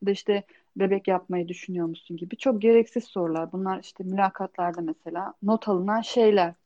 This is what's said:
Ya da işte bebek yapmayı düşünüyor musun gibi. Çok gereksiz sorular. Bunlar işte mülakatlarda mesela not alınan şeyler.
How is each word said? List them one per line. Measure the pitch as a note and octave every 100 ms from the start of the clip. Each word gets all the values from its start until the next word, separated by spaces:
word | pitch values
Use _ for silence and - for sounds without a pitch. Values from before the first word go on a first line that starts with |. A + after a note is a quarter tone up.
Ya | G3+
da |
işte | G3 - G3+ - _ _ -
bebek | F#3+ G3 F#3+
yapmayı | F3+ F#3 F3+ E3+
düşünüyor | F3 - F3 E3
musun | E3 - E3+
gibi. | F3+ A3+
Çok | C4+ G#3+
gereksiz | A3+ A#3 A3+ A#3+
sorular. | - G3 E3+ D#3+ E3
Bunlar | F3+ F#3+ F#3+
işte | - -
mülakatlarda | F#3 G3 F#3+ - F#3+ - F3 F3
mesela | D#3+ D#3+ E3 E3 G3+ -
not | G3+ A3 -
alınan | F#3 F#3+ A3
şeyler. | A3 B3 A3 G3+ E3+ -